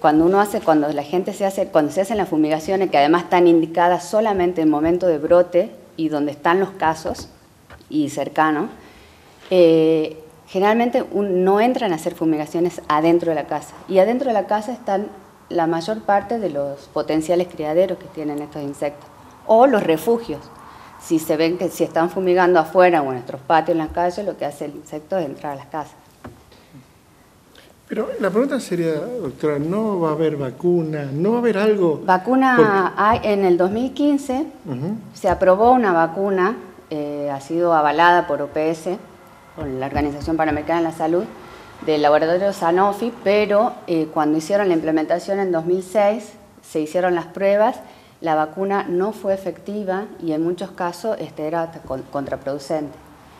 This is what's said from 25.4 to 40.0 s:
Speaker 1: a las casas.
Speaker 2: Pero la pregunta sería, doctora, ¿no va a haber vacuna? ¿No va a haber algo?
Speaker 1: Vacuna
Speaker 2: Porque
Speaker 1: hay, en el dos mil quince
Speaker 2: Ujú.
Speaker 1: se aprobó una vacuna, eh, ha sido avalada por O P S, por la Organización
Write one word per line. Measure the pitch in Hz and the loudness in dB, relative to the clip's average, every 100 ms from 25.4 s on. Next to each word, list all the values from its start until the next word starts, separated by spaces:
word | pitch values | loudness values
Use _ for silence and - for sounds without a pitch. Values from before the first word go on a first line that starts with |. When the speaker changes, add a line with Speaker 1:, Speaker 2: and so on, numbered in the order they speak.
| 147 | -10
Speaker 1:
a | 139 | -12
las | 135 | -10
casas. | 160 139 - _ _ - - _ - _ 139 - _ _ _ _ _ _ - - _ - | -10 -10 -16 _ _ -20 -20 _ -20 _ -20 -20 _ _ _ _ _ _ -20 -20 _ -10
Speaker 2:
Pero | 214 427 508 | -6 -6 -4
la | 190 | -2
pregunta | 208 285 269 | 0 0 -2
sería, | - 175 165 | -4 -4 -2
doctora, | 151 202 247 151 123 151 143 | -4 -6 -8 -8 -4 -2 -2
¿no | 156 202 220 190 | -2 -2 -2 -2
va | 160 | -2
a | |
haber | 151 156 147 | 0 -2 -2
vacuna? | 135 123 175 175 160 151 143 | -6 -2 0 0 0 -4 -6
¿No | 143 196 | -2 0
va | 240 | 0
a | |
haber | 240 190 | 0 2
algo? | 214 208 170 139 - | 2 2 0 0 0
Speaker 1:
Vacuna | 185 220 262 262 247 | 0 2 2 4 4
Speaker 2:
Porque | 214 196 180 - | 4 4 0 2
Speaker 1:
hay, | 208 233 214 | 2 2 0
en | 202 190 | 2 2
el | 175 | 4
dos | 185 | 2
mil | 220 254 - | 0 -4 0
quince | 294 277 269 254 311 - | 0 0 -2 -4 -6 -10
Speaker 2:
Ujú. | 175 127 160 226 - - | -10 -6 -6 -8 -12 -4
Speaker 1:
se | 202 | -2
aprobó | - 226 190 233 | 2 4 6 6
una | 254 208 | 6 4
vacuna, | 170 165 196 202 185 185 240 - - - | 4 2 0 0 2 0 -2 -10 -20 -10
eh, | 151 147 147 143 | -8 -6 -6 -6
ha | 139 | -6
sido | - 165 175 | -4 -2 2
avalada | 165 147 151 175 175 165 | 4 4 4 6 6 2
por | 143 | -2
O | 143 | -4
P | 156 160 | -2 -2
S, | 165 185 175 - - - - - - | -4 -6 -8 -12 -20 -20 -20 -20 -12
por | 147 | -8
la | 131 131 | -6 -4
Organización | 143 | -2